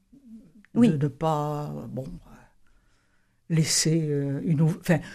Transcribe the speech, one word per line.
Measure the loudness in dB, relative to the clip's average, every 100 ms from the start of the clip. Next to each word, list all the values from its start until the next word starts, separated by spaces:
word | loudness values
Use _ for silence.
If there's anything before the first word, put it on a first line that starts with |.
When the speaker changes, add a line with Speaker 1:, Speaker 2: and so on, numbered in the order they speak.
| _ -20 -20 -20 -20 -20 _
Speaker 1:
Oui. | 4 4
Speaker 2:
De | 4
ne | 0
pas, | -2 -2 -2 -2 -6 -8 -10 -10
bon, | -10 -10 -14 -18 -20 -20 _ _ _ _ _ _ _ _ _ -2
laisser, | 0 2 2 2 2 0
euh, | -2 -2 -2
une | 0 2
ouv-, | 2 0
enfin, | 0 0 0